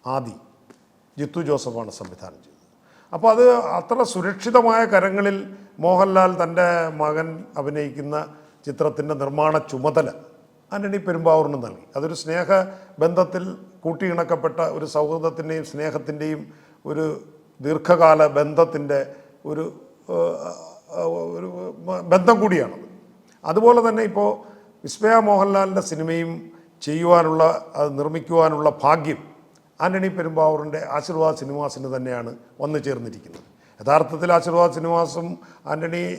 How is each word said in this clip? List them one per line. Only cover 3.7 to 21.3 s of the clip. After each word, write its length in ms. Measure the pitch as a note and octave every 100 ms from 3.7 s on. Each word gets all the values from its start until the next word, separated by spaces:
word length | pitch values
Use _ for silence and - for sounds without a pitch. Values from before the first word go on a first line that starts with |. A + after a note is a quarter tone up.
| F3
അത്ര 240 | F3 A#3+ A#3
സുരക്ഷിതമായ 680 | F#3 F3+ G3 A3+ B3 A#3 A3+ A3
കരങ്ങളിൽ 440 | F#3+ F#3+ G3 G3+ G3 G3 - - - E3
മോഹൻലാൽ 460 | F#3 F#3+ F#3+ F#3 F3+
തൻ്റെ 260 | E3+ E3 F3 E3+ E3 D3+
മകൻ 260 | D3+ D3+ D#3+ D#3+ - D3+
അഭിനയിക്കുന്ന 600 | C#3 D3 D3 B2+ C#3+ D3+ D#3 - - _ -
ചിത്രത്തിൻ്റെ 500 | C3+ D3+ D3+ D3 D3
നിർമ്മാണ 360 | C3+ D3 D#3 D#3 D#3
ചുമതല 360 | C3+ C#3+ C3+ C#3+ - - _ _ _ _
ആന്റണി 260 | G3+ G3+ G3 F#3+
പെരുമ്പാവൂരിന് 540 | E3 E3 D#3+ D3 C#3
നൽകി. 220 | A#2 F#2+ - C#3
അതൊരു 200 | D#3 E3
സ്നേഹബന്ധത്തിൽ 1200 | D#3 E3+ F3 F#3+ F#3+ - - - D#3+ F3 F3+ F3+ F#3 F#3+ - _
കൂട്ടിയിണക്കപ്പെട്ട 760 | D#3+ E3 F#3+ E3+ E3 E3 D#3+ D#3+ D#3+ D#3
ഒരു 100 | D3+ D3+
സൗഹൃദത്തിൻ്റെയും 720 | D3+ D#3+ D#3+ D#3+ D#3 D#3+ D#3
സ്നേഹത്തിൻ്റെയും 720 | C#3+ D#3 D3+ D3+ D3+ D3+ D3+ - - _ _ D3
ഒരു 160 | D#3 D#3+ D3+ - - _ _ C3+
ദീർഘകാല 640 | D3+ D3+ F3 E3 D#3 D3+ C#3+
ബന്ധത്തിൻ്റെ 600 | D3+ D3+ E3 D#3+ C#3+ C#3 C3+ - - _ D3+
ഒരു, 160 | D3+ E3 - - _ - F2
ഏഹ്, 380 | E2+ E2 E2+ D#2 E2 E2 _ F2 E2 E2+ E2+